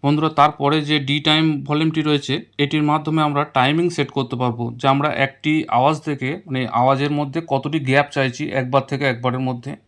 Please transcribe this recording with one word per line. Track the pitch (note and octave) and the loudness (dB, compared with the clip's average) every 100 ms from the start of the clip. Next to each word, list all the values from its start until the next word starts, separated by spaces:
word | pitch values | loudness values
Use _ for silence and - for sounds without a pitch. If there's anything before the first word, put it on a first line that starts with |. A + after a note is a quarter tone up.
বন্ধুরা, | C#3+ D3+ D#3 D#3 | 2 2 2 4
তারপরে | D3 - C#3+ D#3 D3 | 2 4 0 0 0
যে | D3+ C3+ | -2 0
ডি | D3 D3+ | -2 2
টাইম | D#3 D#3+ D3 C#3 | 2 2 0 -2
ভলিউমটি | D3+ D#3+ D#3+ | 0 0 0
রয়েছে, | D3+ D3 C#3 D3 - - | 0 0 0 -6 -6 -2
এটির | C#3+ D3+ | 0 2
মাধ্যমে | D3 D3+ D3+ D#3+ D3+ | 2 0 0 0 2
আমরা | C#3+ D3 C3+ | 0 0 2
টাইমিং | B2+ D#3 F3 | 2 2 0
সেট | E3+ C#3+ | 0 -4
করতে | - B2+ B2 | -2 -4 -2
পারবো, | B2 A#2 A#2 A#2 | -2 -2 -6 0
যে | C#3 | 2
আমরা | C#3 D3 - C3+ | 2 0 0 -2
একটি | - D#3 D#3 - A#2 | -2 0 0 2 2
আওয়াজ | C#3 D3+ D#3 | 2 2 -4
থেকে, | C#3 C3 E3+ F#3+ | -4 -4 -6 -6
মানে | C3 B2+ A#2 | -4 -2 2
আওয়াজের | B2+ C3+ C#3+ D3 | 2 2 0 -2
মধ্যে | D3 D3+ E3 | -2 -6 -2
কতটি | C#3 D3 D#3 C3 | -4 -2 -4 2
গ্যাপ | C#3 C#3 | 2 2
চাইছি | - C3+ B2 D3+ C3+ | 0 -2 -2 -4 -4
একবার | B2+ C3+ - | 0 0 0
থেকে | C3+ C#3+ | -2 -2
একবারের | A#2+ B2 B2+ C3 | 0 -2 -2 -4
মধ্যে | A#2+ C3 D3 | -6 -10 -14